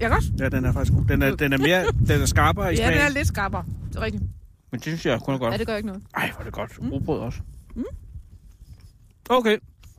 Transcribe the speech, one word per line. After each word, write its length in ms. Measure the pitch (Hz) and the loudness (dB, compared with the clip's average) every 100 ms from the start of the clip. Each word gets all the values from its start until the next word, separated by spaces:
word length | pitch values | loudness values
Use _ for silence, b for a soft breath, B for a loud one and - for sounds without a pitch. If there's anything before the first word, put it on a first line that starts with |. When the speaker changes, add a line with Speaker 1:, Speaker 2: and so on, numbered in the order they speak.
Speaker 1:
Ja, 60 | 233 | 0
godt. 160 | - - - | 2 0 0
Speaker 2:
Ja, 100 | 135 | 0
den 160 | 135 127 | 0 0
er 60 | |
faktisk 200 | 135 127 | 0 2
god. 120 | - - | 2 4
Den 160 | 135 | 2
er, 140 | 135 139 | 2 2
den 180 | 143 | 2
er 40 | 135 | 2
mere, 280 | 143 180 202 - | 4 4 2 2
Speaker 1:
<laughs> 120 | - 147 | 4 4
Speaker 2:
den 60 | |
er 40 | 139 | 4
skarpere 480 | - 147 170 190 | 4 4 4 2
i 40 | 165 | 2
Speaker 1:
Ja, 60 | 233 | 4
den 80 | |
Speaker 2:
smagen. 120 | 285 285 | 4 4
Speaker 1:
er 20 | |
lidt 180 | 277 240 | 2 0
skarpere. 380 | 214 196 190 170 - - | -2 -2 -4 -6 -10 -8
Det 60 | 190 | -6
er 60 | |
rigtigt. 220 | 220 208 190 - - - _ | -4 -4 -6 -8 -18 -20 _
Speaker 2:
Men 80 | 123 | -8
det 40 | |
synes 220 | 156 160 165 | -6 -2 0
jeg 140 | 113 | 0
kun 120 | - | 0
er 40 | 135 | -2
godt. 160 | 117 | 0
Speaker 1:
Ja, 40 | - | -2
det 100 | 226 | -2
gør 80 | 214 | -4
ikke 120 | 214 | -4
noget. 160 | 190 - - | -8 -10 -6
Speaker 2:
Ej, 160 | - | -6
hvor 80 | - | -6
er 40 | |
det 100 | - | -10
godt. 280 | - 110 - | -8 -10 -8
Speaker 1:
Mm. 60 | 123 | -6
Speaker 2:
Rugbrød 300 | 135 - 139 | -4 -2 -2
også. 200 | 117 - - - - - | -4 -8 -12 -16 -14 -10
Speaker 1:
Mm. 80 | 370 - - - - - - - - - - - - _ - | -8 -10 -16 -18 -18 -20 -20 -20 -20 -20 -20 -20 -20 _ 0
Speaker 2:
Okay. 280 | 254 226 214 - - - | 2 4 2 -2 -20 -20